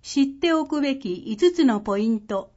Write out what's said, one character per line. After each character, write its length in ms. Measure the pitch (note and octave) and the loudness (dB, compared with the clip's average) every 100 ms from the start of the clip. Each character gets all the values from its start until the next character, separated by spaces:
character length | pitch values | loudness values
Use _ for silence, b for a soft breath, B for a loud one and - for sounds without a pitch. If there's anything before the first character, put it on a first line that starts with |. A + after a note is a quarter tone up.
知 220 | - C#4 | -4 0
っ 20 | C#4 C#4 | 0 0
て 100 | E4+ | 0
お 140 | D#4+ D#4 | 0 0
く 160 | D4+ | -2
べ 160 | C#4 C4+ | -2 -2
き 160 | F#3 F3+ - | -6 -8 -6
五 200 | G#3 F4 | 2 2
つ 120 | F4 | 4
の 160 | C#4 G#3 | 2 2
ポ 200 | G#3 G3+ | -2 -2
イ 100 | A3 | 0
ン 120 | A3 | -2
ト。 300 | G#3 G3 - | -4 -8 -8